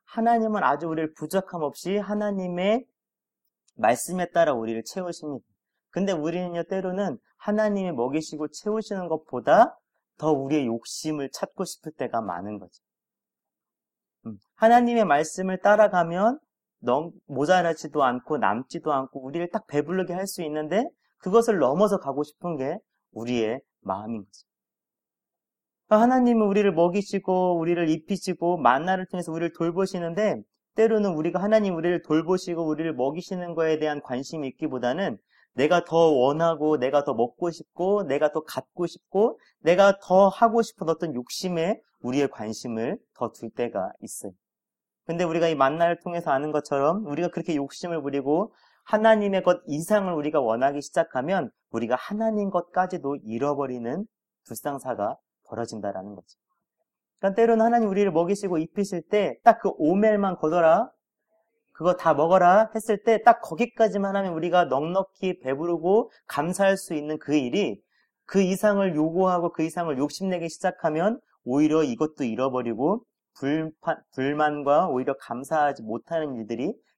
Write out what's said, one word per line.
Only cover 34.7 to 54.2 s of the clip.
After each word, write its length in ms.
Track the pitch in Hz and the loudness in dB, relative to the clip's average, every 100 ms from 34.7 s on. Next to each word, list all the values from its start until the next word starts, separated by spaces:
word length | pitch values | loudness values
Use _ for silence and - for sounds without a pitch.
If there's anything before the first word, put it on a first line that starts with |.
| 127 120 147 196 104 _ _ _ | -4 -2 -2 -4 -6 _ _ _
내가 300 | - 147 175 | -2 2 2
더 120 | 170 165 | 2 4
원하고 840 | 165 139 131 156 165 156 151 151 | 6 6 4 2 0 0 0 2
내가 260 | 127 143 | 2 2
더 100 | 143 | 0
먹고 360 | 127 120 - 175 | 0 -2 -2 -6
싶고 540 | 160 - - 180 208 | -6 -14 -4 0 0
내가 280 | 170 143 151 | 0 0 2
더 100 | 156 | 0
갖고 440 | - - - - 170 | -6 -10 -12 -8 -8
싶고 520 | - _ 190 226 - _ _ | -8 _ 0 0 0 _ _
내가 380 | 160 180 196 196 | 2 6 6 4
더 260 | - 185 196 | 2 6 6
하고 340 | 190 233 226 | 6 4 4
싶은 260 | 226 - 165 | 0 -4 -4
어떤 260 | 160 165 | -2 -2
욕심에 680 | 123 123 - 185 170 170 233 _ _ | -6 -8 -6 -4 -2 -2 -4 _ _
우리의 280 | 123 135 135 | -4 0 -2
관심을 680 | - 107 110 123 110 120 175 - | -2 -8 -8 -8 -4 -4 -6 -12
더 160 | _ 117 | _ -8
둘 200 | - 117 | -8 -12
때가 420 | - 120 101 95 - | -6 -4 -4 -6 -8
있어요. 320 | 107 - 98 92 _ _ _ _ _ _ - | -16 -14 -14 -16 _ _ _ _ _ _ -8
근데 160 | 170 | -4
우리가 240 | 175 170 165 | -2 0 0
이 60 | |
만나를 440 | 151 135 160 170 170 | 2 2 2 0 0
통해서 280 | - 170 165 | -4 -6 -2
아는 200 | 135 151 | -2 0
것처럼 560 | 147 - 139 143 190 196 | -4 -2 0 0 0 -4
우리가 220 | 143 175 | -4 -4
그렇게 280 | - 160 151 | -4 -4 -4
욕심을 460 | 139 - 175 165 | -4 -8 -8 -6
부리고 520 | 139 139 131 156 220 - _ _ - | -4 -4 0 0 -2 -8 _ _ -4
하나님의 560 | 214 220 220 202 190 | 2 4 4 4 0
것 180 | 180 175 - | 2 0 -2
이상을 460 | 147 170 208 190 | -8 0 0 2
우리가 280 | 160 147 156 | -2 -2 0
원하기 400 | 120 113 135 143 | 0 2 0 0
시작하면 720 | - - 165 127 143 190 123 - _ | -4 -4 -2 -2 -2 -2 -4 -10 _
우리가 240 | 117 113 | -6 -2
하나님 560 | 127 - 208 226 214 202 | -2 -4 -4 -2 -2 -2
것까지도 640 | 180 175 185 185 175 139 143 | -2 -2 -2 -2 -4 -6 -6
잃어버리는 800 | 107 113 143 139 135 123 117 165 220 _ | -6 -4 -2 -2 -4 -6 -6 -6 -8 _